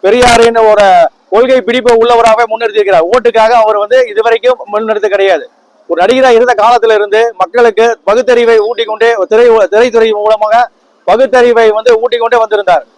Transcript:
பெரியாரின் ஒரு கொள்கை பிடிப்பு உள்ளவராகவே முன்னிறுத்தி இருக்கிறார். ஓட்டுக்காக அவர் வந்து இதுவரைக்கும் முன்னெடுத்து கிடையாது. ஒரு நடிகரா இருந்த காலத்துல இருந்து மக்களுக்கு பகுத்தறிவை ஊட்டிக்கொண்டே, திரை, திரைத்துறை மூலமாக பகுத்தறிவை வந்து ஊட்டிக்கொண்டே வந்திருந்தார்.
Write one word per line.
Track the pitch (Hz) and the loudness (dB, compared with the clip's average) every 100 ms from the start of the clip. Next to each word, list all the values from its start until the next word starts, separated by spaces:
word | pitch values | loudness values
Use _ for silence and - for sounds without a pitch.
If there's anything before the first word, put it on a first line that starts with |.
பெரியாரின் | 190 240 247 233 233 233 | 0 2 2 2 2 2
ஒரு | 220 208 202 180 165 _ _ | 2 2 4 4 2 _ _
கொள்கை | 202 254 262 | -2 2 0
பிடிப்பு | 185 240 233 | 0 -2 0
உள்ளவராகவே | 233 233 240 233 220 233 | 0 2 2 2 0 -2
முன்னிறுத்தி | 220 233 214 | -2 -4 -2
இருக்கிறார். | 202 185 | 0 0
ஓட்டுக்காக | 170 240 240 220 220 | 0 0 0 0 2
அவர் | 240 214 214 | 2 0 -2
வந்து | 208 247 247 | 0 0 -2
இதுவரைக்கும் | 208 220 233 240 247 - | -2 -2 0 -2 -4 -4
முன்னெடுத்து | 208 220 214 202 | -8 -4 -4 -2
கிடையாது. | 196 196 170 127 _ _ _ _ | -2 0 -2 -6 _ _ _ _
ஒரு | 165 185 | -4 0
நடிகரா | 254 262 | 2 2
இருந்த | 226 247 220 | 2 0 0
காலத்துல | 214 240 226 | 2 2 0
இருந்து | 214 208 214 233 196 | 0 0 -2 -2 -4
மக்களுக்கு | 185 226 233 208 226 226 | -4 0 0 0 -2 -2
பகுத்தறிவை | - 220 254 240 233 226 | -4 -2 0 0 2 0
ஊட்டிக்கொண்டே, | 208 240 226 220 226 233 185 | 0 -4 -6 -2 -2 -2 -2
திரை, | 220 240 | 0 2
திரைத்துறை | 226 185 208 240 226 226 | 2 0 0 0 0 -2
மூலமாக | 208 208 214 214 226 240 _ _ _ | -2 -2 -2 0 -2 -2 _ _ _
பகுத்தறிவை | - 208 262 254 240 226 226 | -4 0 2 2 2 2 2
வந்து | 214 226 226 | 0 0 0
ஊட்டிக்கொண்டே | 233 240 233 240 | 0 -4 -2 -2
வந்திருந்தார். | 220 214 190 170 - | -2 -2 0 -2 -4